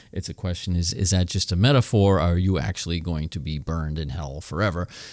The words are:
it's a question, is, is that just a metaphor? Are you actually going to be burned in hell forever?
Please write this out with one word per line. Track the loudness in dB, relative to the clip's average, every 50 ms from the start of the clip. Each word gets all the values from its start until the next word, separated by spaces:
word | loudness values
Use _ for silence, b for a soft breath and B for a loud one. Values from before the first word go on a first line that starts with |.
| B B B
it's | -10 -8 -8
a | -10
question, | -6 -4 -4 -4 -4 -4 -2 0
is, | 0 0 0 -2
is | -2 0 2
that | 2 2 2
just | 2 0 -2 -2 0
a | 2
metaphor? | 2 4 6 6 4 4 4 4 4 6 6 6 4
Are | 4 4 4
you | 4 2 2 2
actually | 2 0 -2 -4 -6 -4 -4 -4 -2
going | -2 -2 -2 -2 -4 -4
to | -6 -6
be | -6 -6 -6 -6
burned | -4 -4 -4 -2 -2 -2 -4 -4
in | -4 -6
hell | -6 -8 -8 -8 -10 -10
forever? | -10 -6 -2 0 0 0 0 -2 -6 -6 B B B B